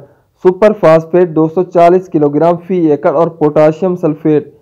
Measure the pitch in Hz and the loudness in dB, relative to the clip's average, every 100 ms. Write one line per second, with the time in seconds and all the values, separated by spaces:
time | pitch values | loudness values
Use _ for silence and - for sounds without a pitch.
0 | - _ _ _ 185 185 214 208 160 160 | -8 _ _ _ -2 2 0 2 2 2
1 | 160 180 175 156 160 160 180 175 170 185 | 0 -2 0 0 -2 -2 -2 2 2 2
2 | 185 156 147 147 165 170 170 180 160 143 | -2 -2 -2 0 -2 -2 -4 -2 -2 -2
3 | 175 147 165 165 151 156 156 160 185 180 | -2 -2 -2 -2 -2 2 0 0 -4 -4
4 | 165 151 160 151 - - | -6 -4 -2 -2 -4 -14